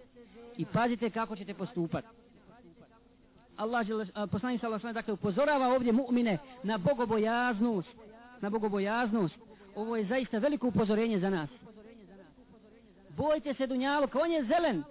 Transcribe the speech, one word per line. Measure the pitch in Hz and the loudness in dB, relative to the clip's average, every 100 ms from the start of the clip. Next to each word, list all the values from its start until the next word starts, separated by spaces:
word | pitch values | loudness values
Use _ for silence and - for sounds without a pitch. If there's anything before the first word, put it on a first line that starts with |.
| - - - - - - | -10 -20 -20 -20 -14 -8
i | 160 | -2
pazite | 220 240 233 233 | 0 0 0 -2
kako | 226 226 202 | -4 -6 -6
ćete | 196 | -10
postupati.” | 196 190 - 165 156 - - - - - - - 165 160 - - _ - - - - | -8 -6 -4 -4 -4 -8 -18 -20 -20 -20 -20 -20 -20 -20 -20 -20 _ -20 -20 -16 -6
Allah | 214 240 214 | -2 0 0
dželle-, | 220 202 | -2 -4
a, | 214 208 | -6 -4
poslanik | 208 247 240 | -2 -2 -2
sallallahu | |
alejhi | 233 214 | -2 -4
ve | |
sellem, | 233 | -6
dakle, | 226 220 | -6 -4
upozorava | 208 214 185 294 285 254 262 | -2 0 2 2 4 4 2
ovdje | 247 | 4
mu'mine | 226 247 240 233 214 - - | 2 4 2 2 0 -4 -8
na | 190 214 | -4 0
bogobojaznost, | 175 254 226 226 220 240 247 208 240 208 160 - - - - - | 0 2 2 2 2 2 0 2 2 0 -4 -12 -20 -20 -20 -8
na | 202 | -4
bogobojaznost. | 220 214 202 196 226 240 220 170 - - - - - | 0 0 0 0 0 2 2 0 -2 -18 -20 -12 -8
Ovo | 220 233 | -4 -2
je | 190 | 0
zaista | 254 247 226 | 0 -2 0
veliko | 269 294 247 | 2 2 2
upozorenje | 190 202 214 233 208 | 2 2 4 2 2
za | 190 | 2
nas. | 185 147 - - - 220 233 185 190 165 - - - - - - - - 147 | 0 -4 -10 -20 -20 -20 -20 -20 -20 -20 -20 -20 -20 -20 -20 -20 -20 -10 0
Bojte | 285 302 302 | 2 2 0
se | 262 262 | -2 0
dunjaluka, | 254 269 294 277 262 | 0 2 2 2 2
on | 330 | 2
je | 320 | 2
zelen. | 226 339 330 196 - | 2 4 4 0 -4